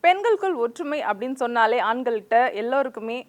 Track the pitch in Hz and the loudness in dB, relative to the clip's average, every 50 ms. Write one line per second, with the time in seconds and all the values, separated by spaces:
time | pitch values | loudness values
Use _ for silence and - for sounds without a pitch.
0 | - 339 370 392 415 466 440 403 403 381 359 254 233 233 240 - 339 285 294 302 | 6 4 4 4 4 2 2 2 2 -2 0 0 -2 -4 -4 -6 -6 -4 -4 -4
1 | - - 208 190 220 254 269 262 262 240 240 240 226 220 226 247 185 208 226 247 | -2 -2 -2 -2 -4 -6 -4 -4 -4 -2 2 2 2 4 4 2 0 0 -2 -2
2 | 262 240 233 214 196 _ 226 226 247 262 - 202 214 233 262 277 277 262 - 233 | -2 -2 -4 -4 -2 _ 2 4 4 2 0 -4 -4 -2 0 0 0 -2 -4 -8
3 | 208 226 233 247 247 | -8 -8 -8 -8 -10